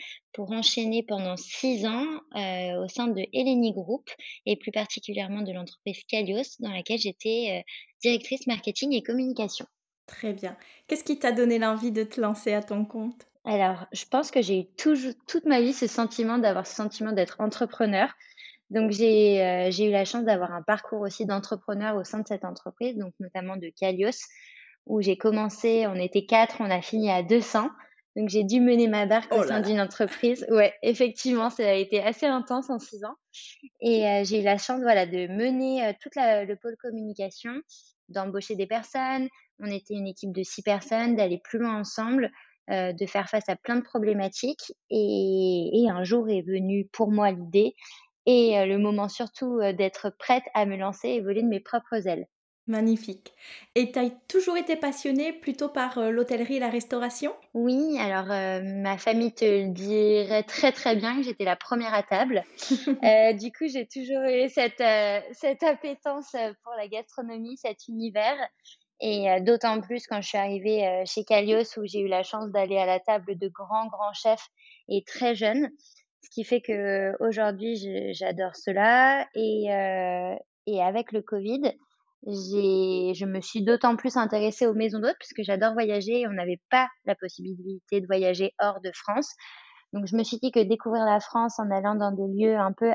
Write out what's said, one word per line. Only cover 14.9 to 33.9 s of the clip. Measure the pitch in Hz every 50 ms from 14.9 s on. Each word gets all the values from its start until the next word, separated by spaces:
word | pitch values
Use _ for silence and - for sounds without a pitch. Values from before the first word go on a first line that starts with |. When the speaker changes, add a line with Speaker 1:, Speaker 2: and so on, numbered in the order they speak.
| 302 269 254 262 233 - _
Speaker 1:
toute | - - 339 -
ma | 311 269 247
vie | 240 247 269
ce | - 247
sentiment | 214 - - 233 220 - - 226 220 233
d'avoir | 240 226 208 185 185 190
ce | - -
sentiment | - 214 208 - - 214 220 214
d'être | 190 175 - - -
entrepreneur. | 214 214 - - 247 226 - - 226 208 202 190 220 277 - - - - _ - - - - _ _ -
Donc, | 202 220 220 214
j'ai, | 208 196 226 226 220 214 214 202 202 196
euh, | 190 180 180 180 180 185
j'ai | 185 180 214
eu | 214
la | 202 196 196
chance | 190 - 240 233
d'avoir | 226 208 185 180 175
un | 175 175 165
parcours | - 208 208 - - 220 214
aussi | 208 196 - - 220
d'entrepreneur | 202 196 196 202 - 220 190 - - 208 202 208 214 214
au | 202 185
sein | - - 214
de | 208
cette | - 208 190 -
entreprise, | 180 180 - - - - - 233 254 247
donc | 208 202 180 - -
notamment | 190 180 - 190 180 185 190
de | 190 170 165 160 -
Calios, | 196 190 185 180 196 220 254 - - - - - - - - - - - _ _ _
où | - 220 214
j'ai | 196 202 185
commencé, | - - 220 214 214 214 208 208 - - 233 226 226 220
on | 208 190
était | 185 180 180 - 202 202
quatre, | - 233 220 226 226 - -
on | 220 196
a | 185 180
fini | 175 - - 220 214 208
à | 185 180 180
deux | 170 226 240
cents. | 226 - - 220 220 294 - - - - _ _ _ _ -
Donc, | 214 214 202
j'ai | 185 214 208
dû | 190 226 254
mener | 247 247 240 233 233
ma | 220 214 208 208
barque | 196 214 226 226 - 240
au | 220
Speaker 2:
Oh |
là | 190
Speaker 1:
sein | 139 220 214
Speaker 2:
là. |
Speaker 1:
d'une | 202 202 214 208
entreprise. | 196 185 - - 220 190 - - - 240 247 262 - -
Ouais, | 226 214 208 202 - - -
effectivement, | 226 240 - 262 233 214 - - 262 247 233 226 240
ça | 233 - 220 202
a | 196
été | 190 196 196 214 202
assez | 190 214 226 - 311
intense | 285 262 254 247 - 247 254 262 262
en | 262 226
six | - - - 202 202
ans. | 214 294 - _ _ - - - - - - - 269 _ _
Et, | - 233